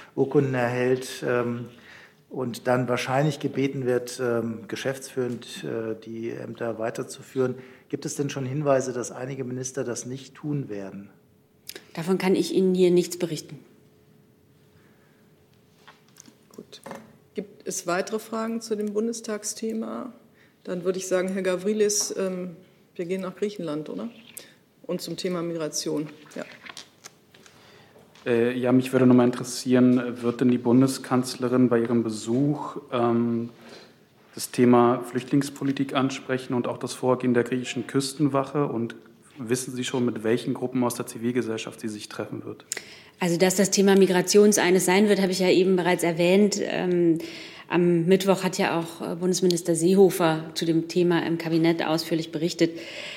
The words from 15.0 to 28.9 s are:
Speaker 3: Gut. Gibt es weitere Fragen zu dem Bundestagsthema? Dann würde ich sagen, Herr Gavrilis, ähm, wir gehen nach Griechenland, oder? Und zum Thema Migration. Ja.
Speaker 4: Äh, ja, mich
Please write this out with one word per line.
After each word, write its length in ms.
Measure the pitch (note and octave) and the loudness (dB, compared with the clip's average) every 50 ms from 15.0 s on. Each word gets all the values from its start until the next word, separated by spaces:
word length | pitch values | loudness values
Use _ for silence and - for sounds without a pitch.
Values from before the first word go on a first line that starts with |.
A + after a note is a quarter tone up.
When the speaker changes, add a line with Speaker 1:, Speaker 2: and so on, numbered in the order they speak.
| _ _ _ _ _ _ _ _ _ _ _ _ _ _ _ _ _ - - _ _ _ _ - - - - _ _ _ - | _ _ _ _ _ _ _ _ _ _ _ _ _ _ _ _ _ -20 -20 _ _ _ _ -20 -20 -20 -20 _ _ _ -20
Speaker 3:
Gut. 280 | - - _ - - - - - - - - - _ _ _ _ | -20 -20 _ -20 -20 -16 -16 -16 -16 -18 -20 -20 _ _ _ _
Gibt 320 | - - - - - - | -10 -10 -10 -14 -16 -12
es 200 | - F3+ - - | -10 -10 -8 -6
weitere 320 | E3+ E3+ F#3 G3 - A3 G#3+ | -4 -4 -4 -4 -4 -6 -8
Fragen 420 | G#3+ - A3+ A3 A3 A3+ A3+ A#3 | -6 -8 -8 -6 -4 -4 -6 -6
zu 160 | - - A3 | -6 -6 -6
dem 160 | G3+ G#3+ G#3+ | -4 -4 -4
Bundestagsthema? 1200 | G3+ G#3+ A3+ A#3 A#3 - - - G#3+ G#3 - - - - A3+ A3 A3 A3 A3+ A3 A3+ A#3 - A#3+ - - _ _ _ _ _ _ _ _ - | -4 -4 -4 -4 -4 -6 -8 -8 -8 -8 -8 -10 -8 -6 -6 -6 -6 -6 -6 -8 -8 -10 -10 -12 -14 -20 _ _ _ _ _ _ _ _ -10
Dann 200 | F#3+ F#3 F3+ E3 | -8 -8 -4 -2
würde 140 | F#3+ F3+ F#3+ | -2 -2 -2
ich 80 | F#3+ | -2
sagen, 220 | - F#3 F#3 F3+ F#3+ | -2 0 0 0 0
Herr 140 | F#3+ G3 | -2 -2
Gavrilis, 720 | F#3 F#3 F3+ F3 F3+ G#3 G#3+ G#3+ G#3 G#3 G#3 - - - - - | -2 -2 -2 0 -2 -2 0 2 2 2 2 0 -2 -4 -4 -4
ähm, 380 | F#3+ F#3 F#3 F3+ F3+ F3+ E3 - - _ _ _ _ _ _ | -4 -4 -4 -6 -8 -10 -12 -16 -20 _ _ _ _ _ _
wir 80 | - F3+ | -10 -6
gehen 160 | E3+ F#3 F#3+ | -6 -6 -6
nach 160 | F#3 F#3 F#3 | -6 -8 -6
Griechenland, 520 | - G3+ G#3 - - E3+ D#3 D3 D#3 D3+ - | -4 -6 -6 -4 -6 -6 -6 -6 -6 -6 -8
oder? 200 | - - A3 A#3 - - - - - - - - _ _ _ _ _ _ | -8 -8 -10 -10 -12 -16 -20 -20 -20 -20 -20 -20 _ _ _ _ _ _
Und 180 | - - F3+ F3 | -8 -6 -6 -6
zum 160 | - E3+ E3+ | -6 -8 -8
Thema 260 | - - F#3 F3+ E3+ | -6 -4 -4 -4 -4
Migration. 680 | E3 E3+ E3 E3 D#3 D3+ - - - E3 D#3 D3 D3+ D3+ - - - - - | -4 -4 -4 -4 -6 -6 -6 -6 -4 -4 -4 -4 -4 -6 -10 -18 -20 -16 -14
Ja. 100 | - - - - - - - - - - - _ _ - - _ _ _ _ - - - - - - - - - - - _ - - - _ - - - | -14 -14 -14 -16 -20 -20 -20 -18 -18 -20 -20 _ _ -20 -20 _ _ _ _ -20 -20 -20 -20 -20 -20 -20 -20 -20 -20 -20 _ -20 -20 -20 _ -20 -8 -2
Speaker 4:
Äh, 340 | C3 A#2+ A#2 A#2 A#2+ B2+ B2+ | 0 2 2 2 2 0 0
ja, 140 | B2 B2 | 2 4
mich 200 | B2+ B2+ B2+ - | 4 4 4 2